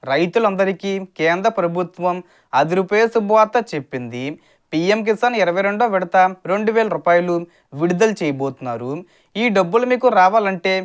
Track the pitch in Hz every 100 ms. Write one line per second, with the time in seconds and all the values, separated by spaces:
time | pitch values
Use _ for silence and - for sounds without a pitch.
0 | 131 139 175 226 226 190 196 196 196 196
1 | 190 - 156 175 208 220 175 170 175 -
2 | 175 180 175 _ _ 127 156 180 185 208
3 | 226 226 202 214 208 247 233 156 127 131
4 | 120 123 135 165 _ _ _ 156 175 214
5 | 214 208 240 240 175 175 196 208 240 190
6 | 180 190 185 185 156 196 214 220 220 170
7 | 175 175 175 170 170 _ _ 139 170 175
8 | 220 202 160 135 139 131 127 117 123 156
9 | 180 _ _ 196 240 196 175 220 247 247
10 | 254 214 185 220 202 190 190 190